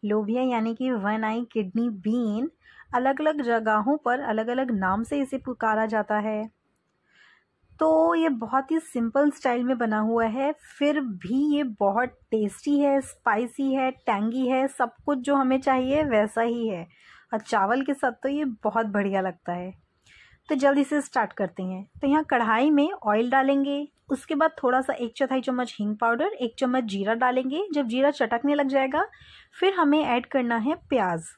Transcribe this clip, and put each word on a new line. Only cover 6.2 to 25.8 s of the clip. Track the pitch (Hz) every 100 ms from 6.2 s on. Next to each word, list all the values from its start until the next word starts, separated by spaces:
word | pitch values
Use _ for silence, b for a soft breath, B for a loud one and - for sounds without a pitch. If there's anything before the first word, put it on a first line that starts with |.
| 208 214 220 _ _ _ _ _ b b b b b _ _ -
तो | 320 320 330 339
ये | 320
बहुत | 247 226 262 269
ही | 320
सिंपल | 320 247 233 277 294
स्टाइल | - 262 240
में | 247 247
बना | 233 214
हुआ | 214 233 226
है, | 233 277 302 - -
फिर | 285 294
भी | 262 185 180 254 294 294
ये |
बहुत | 277 208 202 202 254
टेस्टी | - _ 226 208 - - 285
है, | 285 277
स्पाइसी | 262 - - 214 240 - 269
है, | 262 262
टैंगी | 262 - 202 214 247 254
है, | 262 269
सब | - 240 _ -
कुछ | 285
जो | 247 277
हमें | 254 262
चाहिए | 262 262 254 285
वैसा | 302 220 214 -
ही | 233 233 226
है। | 180 170 B B B B
और | 214
चावल | - 214 196 254
के | 269
साथ | 277 269
तो | 233 269
ये | 285 294
बहुत | 220 - 226 226
बढ़िया | 202 196 196
लगता | 185 175 -
है। | 175 180 190 _ _ b b b b -
तो | 294
जल्दी | 277 277
से | 277 294
स्टार्ट | 269 262 208
करते | - 190 -
हैं। | 185 185 202 -
तो | 277
यहाँ | 302
कढ़ाई | 311 254 226 226 285
में | 285 302
ऑयल | 392 220 214 240
डालेंगे, | 269 269 277 277 285 294 _ _
उसके | 269 - 302
बाद | 320 -
थोड़ा | 254 254
सा | 262
एक | - 240
चौथाई | - 269 262
चम्मच | 247 254 247
हींग | -